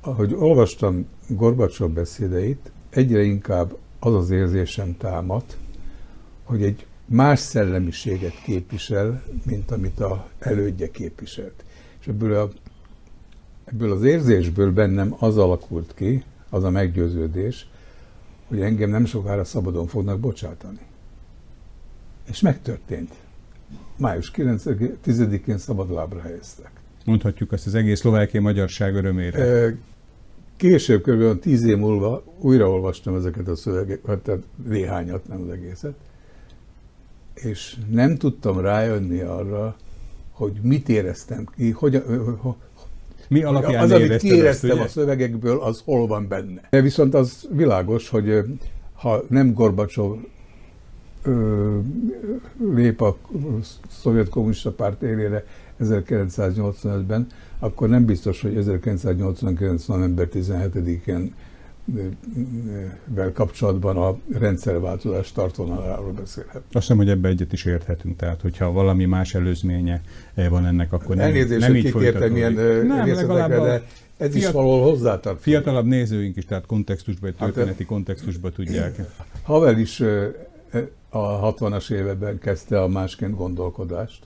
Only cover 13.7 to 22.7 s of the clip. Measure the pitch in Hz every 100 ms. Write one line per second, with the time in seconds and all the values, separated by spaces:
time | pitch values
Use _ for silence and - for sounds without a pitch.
13.7 | 110 113 95 120 165 135 101 87 87 98
14.7 | 92 104 95 98 - 110 107 92 87 -
15.7 | 82 82 - 95 131 - - - 101 95
16.7 | 92 95 85 85 87 80 87 101 127 -
17.7 | - - - - - - - - 107 98
18.7 | 110 104 104 113 113 98 101 90 127 92
19.7 | 85 85 113 98 98 131 - 92 - -
20.7 | - - - - - - - - - -
21.7 | - - - - - - - 185 135 -